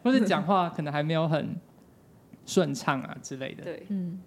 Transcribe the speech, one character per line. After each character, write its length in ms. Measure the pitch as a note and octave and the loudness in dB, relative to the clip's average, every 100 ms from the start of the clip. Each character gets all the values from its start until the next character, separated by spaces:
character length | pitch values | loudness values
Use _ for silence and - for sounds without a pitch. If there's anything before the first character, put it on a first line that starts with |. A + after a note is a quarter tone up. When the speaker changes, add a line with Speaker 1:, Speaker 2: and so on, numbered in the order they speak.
Speaker 1:
或 80 | A#3+ | 4
者 100 | C4 G3+ | 4 4
讲 160 | D#3+ | 2
话 260 | D#3+ G3 F3 | 4 2 2
可 140 | - | -2
能 100 | D3 | -2
还 100 | D3 | 0
没 120 | D3+ | 0
有 120 | D#3+ D#3+ | 2 2
很 300 | D#3 - F3 - - - - - - - - | 0 -2 -6 -12 -20 -20 -20 -20 -20 -20 -20
顺 300 | - - D#3 | 0 2 2
畅 260 | C#3 - C3+ | 0 0 -2
啊 140 | C3 C#3+ | -4 -12
之 140 | - C3+ | -12 -10
类 180 | C3 | -8
的。 100 | - | -8
Speaker 2:
对。 220 | - E3 F#3 | -10 -10 -6
Speaker 3:
嗯， 320 | G3 F3 F#3 | -4 -4 -8